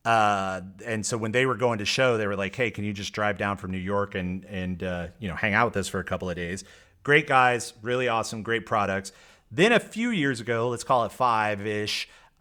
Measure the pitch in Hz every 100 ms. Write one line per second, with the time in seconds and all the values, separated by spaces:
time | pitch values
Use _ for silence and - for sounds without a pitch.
0 | 117 113 104 101 95 95 92 95 113 110
1 | 98 120 110 123 131 113 123 113 104 -
2 | 131 113 104 98 98 - 120 - 104 101
3 | 98 - 104 101 104 98 95 92 92 101
4 | 101 98 90 92 - 101 92 87 92 90
5 | 85 - 107 80 110 104 120 98 92 98
6 | 87 92 92 85 85 95 - - - _
7 | - 147 147 135 127 120 - - 107 123
8 | 127 113 107 113 104 113 - 113 98 95
9 | 98 - - - - 113 208 233 - 208
10 | 240 214 139 120 110 117 120 117 - 127
11 | 110 - 123 110 107 104 104 104 104 -
12 | - - - -